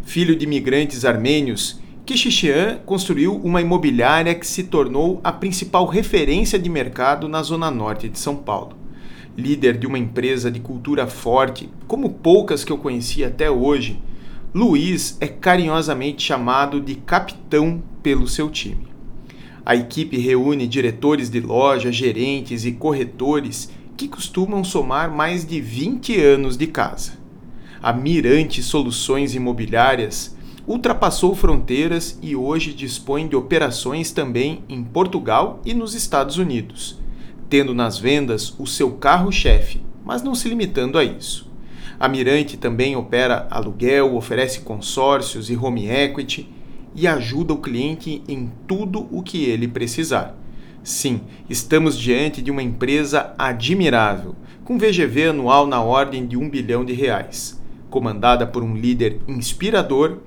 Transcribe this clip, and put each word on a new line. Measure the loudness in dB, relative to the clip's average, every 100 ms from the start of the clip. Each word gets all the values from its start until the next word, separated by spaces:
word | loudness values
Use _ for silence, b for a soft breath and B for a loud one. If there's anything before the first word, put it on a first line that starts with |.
Filho | -4 0 2 2
de | 2
imigrantes | -2 2 2 0 0 0
armênios, | 2 2 2 0 -2 -6 -8 B B -4
Quechichian | 0 2 2 2 4 2 -2 -4
construiu | -4 0 2 2 2
uma | 0 2
imobiliária | 2 2 4 4 4 4 2
que | 0 -4
se | -6
tornou | -2 0 2 2 0 0
a | -4
principal | -2 -4 -4 0 2 2
referência | 2 2 2 2 4 2 2
de | 0
mercado | -2 -2 0 0 2 0
na | -4
Zona | -2 -2 -2
Norte | -2 -4 -4 -6
de | -4
São | -4 -4
Paulo. | -2 -4 -4 -14 -14 B B B B -6
Líder | -2 4 4 2
de | -2
uma | -2
empresa | -2 -2 0 0 -2
de | -4
cultura | -8 -8 -2 0 0
forte, | -4 2 4 4 0 -12 -14 -6
como | -2 -2
poucas | 0 6 6 6 -2
que | -2
eu | -4
conheci | -4 -4 -2 0
até | 0 0 2
hoje, | 4 4 2 0 -4 B B B B B
Luiz | 2 4 4 2 -2 -4 -4
é | -6
carinhosamente | -2 4 4 4 0 0 -2 -4 -4
chamado | -2 0 2 2 2 0
de | -4 -8
capitão | 0 0 0 -12 0 2 4 0 -6 -4
pelo | 2 4 4
seu | 2 -2
time. | -4 -4 -4 -6 -10 -12 -12 B B B B 0
A | 0
equipe | 0 -4 -4 -2
reúne | 2 2 4 0 0
diretores | 0 0 2 2 2 0
de | -4
loja, | 0 2 4 2 0
gerentes | 0 0 0 -2 -2 -4 -4 -4
e |
corretores | -2 -2 0 -2 -2 0 0 0 -8 -12 B B -10
que | -10
costumam | -8 -6 -2 0 -2
somar | -2 0 0 0 -2
mais | 0 -2 -2 -4
de | -6
vinte | -6 -4 -2 -4 0 6
anos | 6 6 4 0
de | -2
casa. | 0 -2 -2 -8 -10 -18 -20 -16 B B B
A | -2
Mirante | 0 2 2 6 4 4 0
Soluções | 0 0 0 -2 0 0 0
Imobiliárias | -2 -2 -2 0 4 6 4 0 -4 -8 B B B -6
ultrapassou | -2 0 2 2 4 2
fronteiras | 6 8 8 6 2 2 0 -4 -10
e | -6 -4
hoje | 0 0 -2
dispõe | -6 -8 -8 -4 -2 0
de | 0
operações | 2 2 2 -2 -4 -4 -4
também | -2 -2 0 -2 -2 -10
em | -10
Portugal | -4 0 0 0 2 2 2 -4
e | -4
nos | -2 -2
Estados | -6 -2 0 0 0
Unidos, | -2 -2 -6 -10 -12 -8 B B B B 2
tendo | 2 4
nas | 0 0 0
vendas | 0 2 2 -2 -4 -8
o | -8
seu | 0 0
carro-chefe, | 2 4 4 4 2 8 8 8 2 -4 -8
mas | -6 -4
não | -2 -2
se | -2
limitando | -2 0 0 2 2
a | 2
isso. | -2 -8 -10 -10 -14 B B B B
A | 0
Mirante | 2 2 2 0 -4
também | -4 0 0 0
opera | -2 0 2 0 0
aluguel, | -2 -4 0 2 4 4
oferece | 2 -2 -2 -2 -4
consórcios | -8 -8 -6 0 4 4 0 -8 -6
e | -4
home | -2 -2 -2
equity | 2 0 0 -6 -8 -8 B B B B 0
e | 0
ajuda | 2 -2 -4 -2
o | -2
cliente | -4 -4 -4 -6 -8 -10 -8
em | -8 -8 -10 -6
tudo | -4 -4 -6 -6
o | -8
que | -6 -2 0
ele | 0 -2
precisar. | -4 -4 -4 -2 -2 -2 -10 B B B B
Sim, | -8 -4 -2 -2 -6 B B
estamos | -8 2 2 2 0
diante | 0 2 0 -2
de | -4
uma | -4
empresa | -4 -2 0 2 2 0 -2 -4
admirável, | -4 -2 0 2 4 4 4 0 -6 -10 B B
com | -4 2
V | 2
G | 4 2
V | 2 2
anual | 2 4 4 4
na | 2
ordem | 2 2 2 -2 -4
de | -4
um | -4
bilhão | -4 -2 -2 -2
de |
reais, | -2 0 0 -4 -10 -10 -10 B B B
comandada | -2 -2 2 4 4 2
por | -2
um | -2 0
líder | 0 2 0 0 -2
inspirador | -2 -4 -2 2 2 2 4 2 0